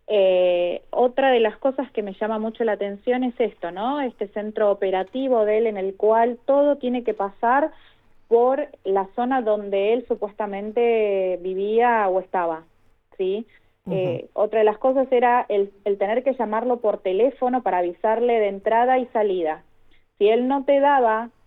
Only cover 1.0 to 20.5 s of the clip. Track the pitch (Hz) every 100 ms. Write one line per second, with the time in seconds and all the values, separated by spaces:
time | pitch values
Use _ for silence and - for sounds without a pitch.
1 | 247 247 269 247 220 208 277 269 254 -
2 | 208 190 214 220 220 220 233 202 202 202
3 | - 247 254 233 220 - 170 180 226 294
4 | 262 - 202 208 208 214 208 196 196 185
5 | 185 254 269 240 214 214 226 208 190 190
6 | 208 226 240 240 - 277 294 285 247 247
7 | 240 214 196 - 233 262 311 - - _
8 | _ - _ 233 247 269 294 - - 196
9 | 196 - 247 262 214 208 202 196 202 240
10 | 240 226 208 196 208 196 214 214 233 226
11 | 214 196 190 180 180 185 202 220 240 226
12 | 202 185 185 190 170 160 165 _ _ _
13 | _ _ 190 202 226 _ _ _ - 180
14 | 180 - - - 208 220 214 208 262 262
15 | 262 254 240 247 254 208 196 - - 202
16 | 196 226 262 262 220 220 240 240 214 196
17 | 196 190 - - - 254 190 180 180 175
18 | 214 220 240 233 208 196 202 226 247 262
19 | 247 233 214 185 160 156 _ _ _ _
20 | _ _ 208 233 254